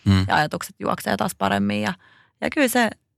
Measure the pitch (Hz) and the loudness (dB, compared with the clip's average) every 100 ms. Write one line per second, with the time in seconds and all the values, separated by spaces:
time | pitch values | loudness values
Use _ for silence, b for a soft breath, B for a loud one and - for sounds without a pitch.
0 | 101 95 95 90 151 - - - 202 - | 2 2 4 2 0 -4 -10 -6 -4 -2
1 | - 202 190 - 196 202 202 107 107 180 | -2 -2 -2 -2 0 0 0 -2 -4 -6
2 | b b b _ - 311 254 247 220 - | b b b _ -4 0 2 2 0 -2
3 | _ | _